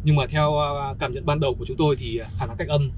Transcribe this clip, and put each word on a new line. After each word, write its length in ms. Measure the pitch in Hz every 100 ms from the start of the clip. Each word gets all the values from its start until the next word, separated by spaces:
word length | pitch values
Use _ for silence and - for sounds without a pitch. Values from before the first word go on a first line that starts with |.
Nhưng 120 | 151 147
mà 100 | 123
theo, 280 | 151 151
ờ, 400 | 147 147 143 139 -
cảm 160 | 143
nhận 120 | 131 147
ban 140 | 151
đầu 140 | 139
của 100 | 120
chúng 120 | 117 127
tôi 200 | 151 143
thì, 180 | 117 113
ờ, 100 | 110 -
khả 80 | -
năng 100 | -
cách 120 | 156
âm 220 | 147 139